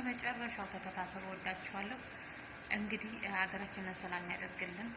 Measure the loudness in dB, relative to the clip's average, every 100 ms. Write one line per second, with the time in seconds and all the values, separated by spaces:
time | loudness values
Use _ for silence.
0 | 2 2 2 2 0 0 -2 -2 -2 0
1 | -2 -2 -4 -2 0 0 -2 -2 0 -2
2 | -6 -8 -8 -8 -8 -6 2 4 4 2
3 | 0 0 2 4 4 2 -2 -2 -2 -2
4 | 0 0 0 -2 -2 -2 -2 -2 -4